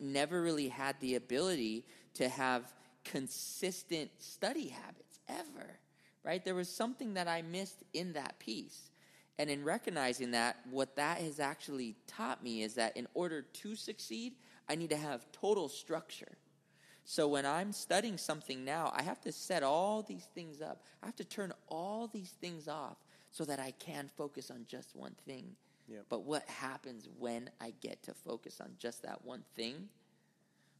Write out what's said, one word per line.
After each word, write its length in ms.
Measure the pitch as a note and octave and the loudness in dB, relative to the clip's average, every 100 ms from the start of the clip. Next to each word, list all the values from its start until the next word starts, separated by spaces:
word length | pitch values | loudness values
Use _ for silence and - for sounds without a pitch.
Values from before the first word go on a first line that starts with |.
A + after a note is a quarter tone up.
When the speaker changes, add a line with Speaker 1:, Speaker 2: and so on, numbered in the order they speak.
Speaker 1:
never 400 | C#3 C#3 D3+ F3 | 0 4 4 4
really 260 | E3+ D3+ C3+ | 4 4 2
had 280 | B2 C3+ C#3 | 2 0 0
the 160 | C3 B2 | 2 2
ability 680 | B2 B2+ F#3 D#3+ A2 A2+ - - - | 2 2 4 4 2 0 -6 -16 -10
to 140 | - B2+ | 2 2
have 440 | B2+ C3 B2 A#2 - - - | 4 4 4 0 -12 -20 -16
consistent 1080 | - C#3+ C3 - - - F#3 F3+ - E3 C#3 - | -4 -2 -2 -4 -6 -2 0 -2 -2 -2 -2 -8
study 500 | - - G3 D#4 F3 | -14 -2 0 0 -2
habits 500 | - - - - - - | -6 -12 -14 -20 -16 -8
ever, 500 | - D#4+ - - - _ _ - _ | -6 -6 -10 -12 -14 _ _ -20 _
right? 200 | - F3+ | 0 0
There 100 | F#3 | 2
was 140 | F3+ F3+ | 0 0
something 460 | - A#3 B3+ A#3+ | 0 0 0 -2
that 140 | F#3+ E3+ | 0 2
I 140 | E3 | 2
missed 400 | E3 F3+ G3 - - | 0 -2 -4 -8 -4
in 220 | D#3+ F3+ | -2 0
that 240 | D3+ - - | 0 -4 -4
piece. 520 | - G3+ - - - - - - - - | -4 -4 -6 -12 -16 -20 -20 -20 -8 0
And 100 | D3 | 2
in 160 | C#3+ | 2
recognizing 680 | C#3+ A3 - E3 C3 B2 B2 | 2 2 2 4 4 4 4
that, 240 | A#2+ A#2+ - B2 | 6 6 4 0
what 260 | C3 C3+ - | 0 2 2
that 220 | D3 E3+ | 2 2
has 220 | D#3+ D3 | 0 2
actually 560 | C#3+ D#3 - C#3 A#2+ G#2 - | 0 0 -4 -2 -2 -6 -10
taught 360 | - B2 B2+ | -4 -2 -2
me 200 | A#2+ A2+ | -2 0
is 120 | G#2+ | 0
that 220 | A#2+ A2+ - | 4 2 2
in 100 | B2 | -2
order 260 | - F3 D#3 | 0 0 0
to 340 | - - G#3 | -6 -8 -8
succeed, 600 | G#3+ - G#3+ - A3+ A#3+ - - - - | -6 -6 -8 -6 -4 -6 -8 -18 -10 -2
I 60 | |
need 160 | D#3 E3 | 0 2
to 60 | D3+ | 2
have 260 | D3+ B2 - | 2 -2 -6
total 360 | - F#3+ G#3 C#3+ | 0 4 6 4
structure. 640 | - - D#3+ - - - - _ _ _ _ - - | -2 -2 -2 -2 -10 -12 -16 _ _ _ _ -20 -20
So 220 | - - D3 | -2 4 6
when 200 | C#3+ C#3 | 6 4
I'm 260 | D#3+ G3+ | 4 2
studying 460 | G3 - F#3 A3+ F3+ | -2 4 4 4 0
something 460 | - D#3 - C3 C3 | 0 -2 -4 -4 0
now, 260 | D#3+ D3+ | 2 4
I 80 | - | 2
have 180 | D#3+ - | 2 -2
to 100 | - | -4
set 300 | - - F3 | -4 0 4
all 400 | C3+ D#3 G3+ A3 | 6 6 6 2
these 260 | G#3 F#3 - | -2 -8 -10
things 260 | - E3 D3 | -10 -10 -8
up. 220 | D#3 - - - | -8 -8 -12 -10
I 40 | G3+ | -8
have 100 | - | -8
to 80 | |
turn 300 | - - F#3+ - - | -6 -4 -4 -6 -6
all 380 | D#3+ F#3 G#3+ A#3 | -4 -2 -2 -2
these 260 | A3 F3+ - | -4 -8 -8
things 280 | F3 E3 D3+ | -6 -6 -4
off 300 | D3+ C3+ - - - - | -4 -6 -8 -18 -20 -12
so 140 | - D3+ | -4 0
that 120 | C#3 | 0
I 120 | C3 B2+ | -2 -6
can 320 | - D3 C#3 | -6 -6 -6
focus 360 | - D3 C#3 B2+ | -6 -6 -6 -10
on 160 | B2+ A2+ | -10 -10
just 260 | B2+ B2+ | -10 -10
one 200 | - C3+ - - | -10 -10 -10 -12
thing. 300 | C3 B2 - _ _ - | -10 -12 -16 _ _ -16
Speaker 2:
Yep. 160 | G#2+ G2+ | -14 -4
Speaker 1:
But 140 | A2+ | -2
what 220 | A#2 D3+ - | 0 0 0
happens 640 | - C3 C3 C3+ A#2 - - | -4 -4 -6 -10 -12 -14 -4
when 300 | A#2+ A#2 B2+ - | -2 -2 -4 -8
I 100 | A#2 - | -10 -8
get 220 | - - | -8 -8
to 100 | - | -10
focus 460 | - - A#2 - - | -10 -6 -6 -8 -12
on 120 | - - | -12 -6
just 240 | A#2 - | -6 -4
that 200 | - - | -8 -8
one 180 | A#2+ B2+ - - | -8 -10 -10 -4
thing? 320 | A2+ D3 G3+ - _ _ _ _ _ _ _ _ | -4 -4 -10 -16 _ _ _ _ _ _ _ _